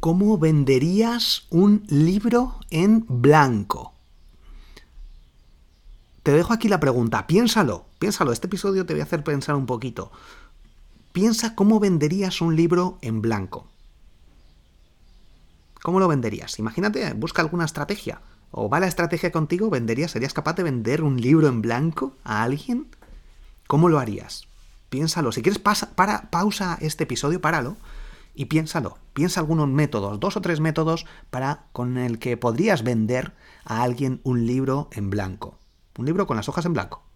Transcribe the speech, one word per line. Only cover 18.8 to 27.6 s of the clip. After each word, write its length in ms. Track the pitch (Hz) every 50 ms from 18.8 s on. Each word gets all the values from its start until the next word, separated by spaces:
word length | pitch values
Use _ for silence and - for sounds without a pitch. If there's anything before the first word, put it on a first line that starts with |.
la 80 | 190 185
estrategia 440 | 165 - 170 160 175 160 - - -
contigo? 380 | 165 156 147 - 175 214 226
¿Venderías, 400 | 175 131 117 113 117 120 151 165
serías 240 | - 117 117 139 -
capaz 180 | - 147 151 165
de 120 | 175 185
vender 380 | 165 135 120 110 107 131 156 160
un 160 | 147 135 123
libro 300 | 113 123 147 165 151 147
en 140 | 127 117 107
blanco 500 | 113 117 120 147 165 156 - 262 277 - - -
a 180 | - 110 107 110
alguien? 460 | 120 135 147 - - 240 247 302 - - - - - - - - - - - - - - - _
¿Cómo 220 | - - 156 165 180
lo 100 | 160 147
harías? 500 | 131 113 101 95 - - - - - - - - - - - - _ -
Piénsalo. 420 | - 131 151 160 - 170 156 120 110
Si 80 | -
quieres, 180 | 113 170 202 -
pasa, 380 | - 208 208 - - - -
para, 340 | - 185 196 208 - - -
pausa 460 | - 170 185 208 196 - 196 180 170 - -
este 220 | 156 151 - -
episodio, 360 | - 131 117 - 143 165 180
páralo 380 | 180 156 165 160